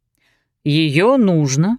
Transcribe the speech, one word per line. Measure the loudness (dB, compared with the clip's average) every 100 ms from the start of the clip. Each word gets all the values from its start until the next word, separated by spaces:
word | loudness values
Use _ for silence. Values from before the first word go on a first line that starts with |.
| _ _ _ _ _ _
«Её | -4 0 0 0 0 2
нужно | 2 0 0 -2 -2